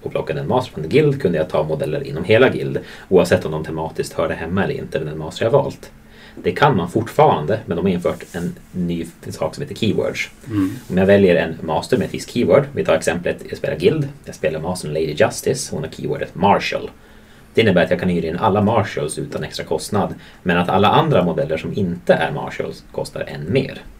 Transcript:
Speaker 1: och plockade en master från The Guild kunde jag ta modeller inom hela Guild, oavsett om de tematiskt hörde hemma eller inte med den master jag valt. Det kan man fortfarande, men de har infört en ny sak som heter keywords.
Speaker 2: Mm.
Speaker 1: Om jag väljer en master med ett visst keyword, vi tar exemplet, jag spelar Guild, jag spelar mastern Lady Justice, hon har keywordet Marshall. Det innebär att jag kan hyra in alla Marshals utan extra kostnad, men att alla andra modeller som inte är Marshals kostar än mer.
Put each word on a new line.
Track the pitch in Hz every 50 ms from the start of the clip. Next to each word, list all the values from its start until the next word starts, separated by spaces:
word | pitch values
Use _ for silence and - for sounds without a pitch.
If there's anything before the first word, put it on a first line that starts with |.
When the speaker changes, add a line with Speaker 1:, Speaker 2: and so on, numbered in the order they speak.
| -
Speaker 1:
och | 71
plockade | - - 71 - 78 71
en | 69 80
master | 110 127 - - -
från | - 78
The | 78
Guild | 98 139 156 147 139 - -
kunde | 90 85 76
jag | 78 -
ta | - 78 76
modeller | 78 78 76 - 76 76 71 -
inom | - 71 80 87
hela | 90 107 113 131 120
Guild, | - - - 67 67 - - - - - - -
oavsett | 98 90 80 82 - - -
om | 80 78
de | 76 78
tematiskt | 78 80 80 80 78 - - - - -
hörde | - 85 78 80
hemma | 78 87 82 90 98 92
eller | 76 71
inte | - - - - 76
med | 78 76
den | 76 78
master | 78 80 80 - 101
jag | 113
valt. | 131 135 - 78 76 - - - - - - - - - - - - - -
Det | - -
kan | - - 151 135
man | 95 85 -
fortfarande, | - 113 107 - - - 151 147 110 - 76 76 107 110 -
men | - 90
de | 85 87
har | 98 90
infört | 85 87 - - - - - -
en | 87 85 87 - - - - -
ny | 92 87 87 87 85 82 - - - - -
sak | - - - 78 -
som | - 71
heter | 69 -
keywords. | - - 107 90 - - - - - - - - - -
Speaker 2:
Mm. | - 110 104 95 95 113 131 - -
Speaker 1:
Om | - 90
jag | 95
väljer | 95 101 101 98 92 87
en | 73 82 82 80 82 -
master | 80 76 80 - - - 113
med | 87
ett | - -
visst | - - -
keyword, | - 123 120 80 90 - 76 - -
vi | - -
tar | - 80
exemplet, | 78 - - 82 - - - - - - -
jag | - -
spelar | - - -
Guild, | - - - 151 156 139 - - - -
jag | 143 139
spelar | - - 78 76 76
mastern | 76 87 90 - - 76 76
Lady | 78 80 78 76 -
Justice, | 107 - - - - - - - - - -
hon | - 73
har | -
keywordet | - - - 73 73 - - - -
Marshall. | - 87 101 95 90 - - - - - - - - - - - - - - - - - - -
Det | -
innebär | 113 107 90 87 82
att | -
jag | 90 90
kan | - 92
hyra | 87 85 85 80
in | 80
alla | 90 104 107 95 104 104
Marshals | 101 117 110 95 - - - 73 73 - 76
utan | 71 71 - - 76
extra | 76 - - 85
kostnad, | - 78 78 - - - 104 90 - - - - - - - -
men | 90 87 87
att | 90 -
alla | - 95 101 101
andra | 107 139 156 160 131 95 87
modeller | 87 78 78 78 76 78
som | - - 87 87
inte | - 101 90 87 87 - - -
är | - 80 78 -
Marshals | - - - - - - - - - - - -
kostar | - - - - -
än | - - 73 71 73 80 110
mer. | 135 135 - - - - - -